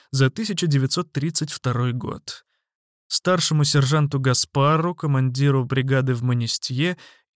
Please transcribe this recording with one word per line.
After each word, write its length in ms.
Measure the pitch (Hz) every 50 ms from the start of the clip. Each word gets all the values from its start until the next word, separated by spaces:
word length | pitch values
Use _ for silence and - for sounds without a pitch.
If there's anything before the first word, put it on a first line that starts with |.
| _ -
за 180 | - 131 135 131
тысяча 380 | - - 226 208 196 160 180
девятьсот 460 | 165 143 139 131 135 - 180 180 _
тридцать 400 | - - 139 170 165 - 160 147
второй 400 | - - - 127 120 120 123 123
год. 520 | 120 123 - - - - - - - - _ _ _ _ _ _ _ _ _ _ _ _ _
Старшему 580 | - - - - 180 185 180 - - 156 151 147
сержанту 540 | 143 - 147 135 127 156 156 147 143 143 139
Гаспару, 760 | 131 - 123 - - - - 143 139 147 156 160 160 175 175
командиру 680 | - - 151 139 131 131 131 123 135 139 143 139 135 123
бригады 500 | 123 131 135 131 131 135 135 127 131 127
в 80 | 117
Монестье, 760 | 123 127 123 123 117 117 - - - - 127 123 156 180 180 - - - - _ _ _ -